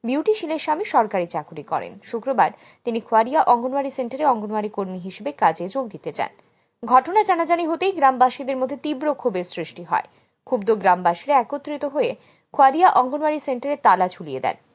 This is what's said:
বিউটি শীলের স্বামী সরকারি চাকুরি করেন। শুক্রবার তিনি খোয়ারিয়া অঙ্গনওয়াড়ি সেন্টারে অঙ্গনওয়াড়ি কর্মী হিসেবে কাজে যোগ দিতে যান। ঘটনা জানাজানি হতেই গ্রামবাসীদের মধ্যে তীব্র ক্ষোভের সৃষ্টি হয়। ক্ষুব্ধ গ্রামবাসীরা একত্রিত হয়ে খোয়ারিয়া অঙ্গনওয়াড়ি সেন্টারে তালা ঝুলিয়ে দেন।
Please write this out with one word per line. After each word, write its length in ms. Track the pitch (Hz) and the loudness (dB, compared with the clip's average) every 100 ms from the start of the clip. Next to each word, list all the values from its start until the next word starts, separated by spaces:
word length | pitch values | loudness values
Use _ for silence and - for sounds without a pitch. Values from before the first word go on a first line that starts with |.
বিউটি 300 | 233 277 320 | -2 -2 0
শীলের 260 | 427 311 311 | 0 -2 -4
স্বামী 260 | - 311 427 | -2 -4 0
সরকারি 420 | 269 214 196 170 | 0 0 -2 -4
চাকুরি 360 | 165 147 160 | -6 -8 -14
করেন। 360 | 143 151 87 190 | -6 -6 -6 -16
শুক্রবার 480 | - 233 233 240 156 - - _ | -10 -8 -4 2 2 0 -20 _
তিনি 160 | - 226 | -6 -6
খোয়ারিয়া 420 | 214 220 226 311 | 0 2 2 2
অঙ্গনওয়াড়ি 480 | - 240 254 277 269 | 2 2 0 -4 -4
সেন্টারে 360 | 262 240 269 302 | -6 -8 -2 0
অঙ্গনওয়াড়ি 440 | 226 208 214 208 | 0 -2 -4 -4
কর্মী 300 | 208 190 185 | -6 -8 -8
হিসেবে 320 | 185 - 233 | -10 -10 -10
কাজে 380 | 294 180 165 180 | 0 0 0 -6
যোগ 200 | 269 220 | -6 -6
দিতে 220 | 151 - | -10 -10
যান। 180 | 147 120 _ _ _ _ _ 233 | -6 -6 _ _ _ _ _ 4
ঘটনা 380 | 262 254 403 | 4 4 0
জানাজানি 420 | 403 339 330 339 330 | 2 0 2 0 0
হতেই 260 | 330 381 | 0 -2
গ্রামবাসীদের 680 | 370 277 254 254 254 262 269 | 4 2 4 2 2 -6 -4
মধ্যে 200 | 254 285 | -4 -4
তীব্র 360 | 294 269 302 | -6 -4 -2
ক্ষোভের 300 | 277 247 185 | -2 -2 -4
সৃষ্টি 400 | 180 - 160 - | -6 -8 -10 -12
হয়। 200 | 175 - - _ _ _ | -4 -4 -4 _ _ _
ক্ষুব্ধ 280 | - 247 196 | -4 -4 0
গ্রামবাসীরা 680 | 220 185 180 180 175 - 277 | 2 4 4 2 -2 2 2
একত্রিত 460 | 226 285 285 294 294 | 2 -8 -8 -6 -4
হয়ে 300 | 285 175 - _ _ _ | -2 -2 -4 _ _ _
খোয়ারিয়া 380 | - 269 294 359 | 4 4 6 4
অঙ্গনওয়াড়ি 500 | - 254 285 302 302 | 6 2 -2 -2 -2
সেন্টারে 360 | - 247 277 285 | -4 -6 -4 2
তালা 320 | 233 180 185 | 4 4 2
ঝুলিয়ে 320 | - 156 131 | -2 -10 -4
দেন। 160 | 117 - _ | -4 -6 _